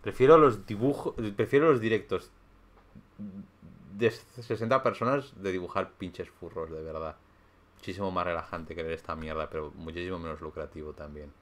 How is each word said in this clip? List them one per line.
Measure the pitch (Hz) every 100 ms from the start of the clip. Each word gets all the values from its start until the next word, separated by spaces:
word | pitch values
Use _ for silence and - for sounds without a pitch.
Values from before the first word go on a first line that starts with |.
Prefiero | 107 - 131 160
los | 143 104
dibujos, | - 104 131 139 - - 107
prefiero | 101 107 139 160
los | 127
directos | 110 110 - 92 - _ - - - - _ - _ - 104 98 - _ 85 85 - 101
de | 113
sesenta | - - - 117 107 113 131
personas | 120 104 117 139 135 -
de | 98
dibujar | 92 90 98 92
pinches | - 92 - 85
furros, | _ 85 85 80
de | 80
verdad. | 80 80 80 - _ _ _ _ _ -
Muchísimo | - 92 98
más | 90
relajante | 87 82 - 87 80
que | 82
leer | 80
esta | 82 -
mierda, | 80 78 78 78
pero | 80 76
muchísimo | - 80 85 90 90
menos | 82 78
lucrativo | 80 80 76 82 76
también. | 73 76 73 73 -